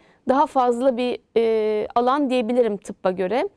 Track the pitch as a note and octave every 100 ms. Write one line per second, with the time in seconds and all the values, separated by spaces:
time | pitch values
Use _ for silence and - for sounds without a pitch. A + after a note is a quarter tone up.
0 | _ _ - C4 C#4+ C4+ B3 A#3+ C4+ A#3
1 | B3 - _ A3+ A3+ A3 G#3+ G#3+ - A#3+
2 | A#3+ C#4+ C#4 B3+ A3 B3 A3+ G3+ - G3+
3 | F#3+ F#3 F#3 A#3 G4+